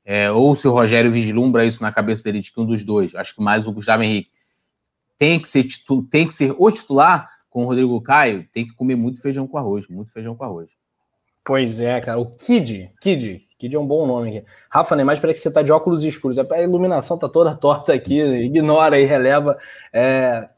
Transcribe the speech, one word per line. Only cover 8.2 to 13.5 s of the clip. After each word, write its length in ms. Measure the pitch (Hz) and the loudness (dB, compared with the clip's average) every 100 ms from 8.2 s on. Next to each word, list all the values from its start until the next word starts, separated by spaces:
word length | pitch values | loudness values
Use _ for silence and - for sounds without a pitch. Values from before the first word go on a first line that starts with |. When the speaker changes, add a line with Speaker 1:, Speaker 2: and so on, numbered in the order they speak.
| 135 101 - | 2 -2 -8
Speaker 1:
tem 160 | - 117 | -10 -10
que 60 | |
comer 220 | - 127 123 | -4 -2 -2
muito 260 | 117 127 | -2 -4
feijão 260 | 139 139 131 | -6 -6 -6
com 100 | 147 | -6
arroz, 300 | 117 101 98 | -4 -6 -8
muito 240 | 90 104 | -14 -14
feijão 240 | 117 113 117 | -14 -14 -12
com 80 | |
arroz. 260 | 131 85 82 _ _ _ _ _ _ _ - | -12 -12 -16 _ _ _ _ _ _ _ -2
Speaker 2:
Pois 340 | 135 123 110 | -2 -2 -2
é, 220 | 120 123 | -4 -4
cara. 180 | 123 117 | -4 -6
O 60 | 120 | -6
Kid, 680 | - - 240 123 101 92 _ | -8 0 0 0 -6 -12 _
Kid, 420 | 196 160 113 92 _ | -2 -2 -4 -12 _